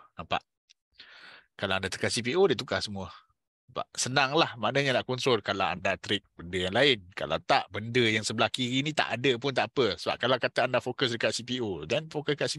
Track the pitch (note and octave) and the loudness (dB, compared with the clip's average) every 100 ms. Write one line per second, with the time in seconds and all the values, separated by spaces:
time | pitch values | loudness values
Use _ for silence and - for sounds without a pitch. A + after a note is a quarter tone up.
0 | - - E2 F2+ - _ _ _ _ - | -14 -16 -4 -4 -4 _ _ _ _ -20
1 | - - - - _ - G2 F#2+ F#2+ - | -20 -20 -20 -20 _ -6 -2 -2 -2 -2
2 | G#2+ A#2+ A#2 E3 F#3+ A#2+ C#3 F#2+ - G2 | -2 -2 0 2 4 2 0 -2 -2 -6
3 | F2+ - _ _ _ _ _ - - - | -10 -14 _ _ _ _ _ -10 -8 -4
4 | - C3+ C3 D#3 C3+ A#2 G#2 C#3 C#3 B2 | 0 2 2 2 0 0 -2 0 2 0
5 | A#2+ B2+ C#3 A2+ - G2 F#2 F2 G2 F#2 | 0 0 2 2 2 0 0 0 -2 -2
6 | - G#2 - - E2+ F#2 F2+ G#2 C#3+ A#2 | -2 -4 -4 -14 -8 -4 0 4 4 2
7 | F2 - D2 D#2+ - C#3+ - G#2 A2+ A#2+ | -2 -8 -2 -2 2 0 0 -6 -2 2
8 | A#2 G#2+ G#2+ A2 A2 - B2 C3 C#3+ D3+ | 2 2 -2 0 0 0 -2 -2 0 0
9 | - A#2 C3+ A#2+ C#3 B2+ G#2+ - A2+ F2 | -2 0 0 0 0 0 0 2 2 2
10 | - - B2 C3 C3 - B2+ B2 B2+ - | -4 -2 0 2 2 0 2 2 -2 -2
11 | B2 A#2 A#2 A2 A#2+ B2+ A2 E2+ D#2 C3+ | -2 0 0 -2 -4 -4 -4 -4 -2 -4
12 | D#3+ D#3 C#3+ C#3+ C3+ | -2 -6 -4 -2 -2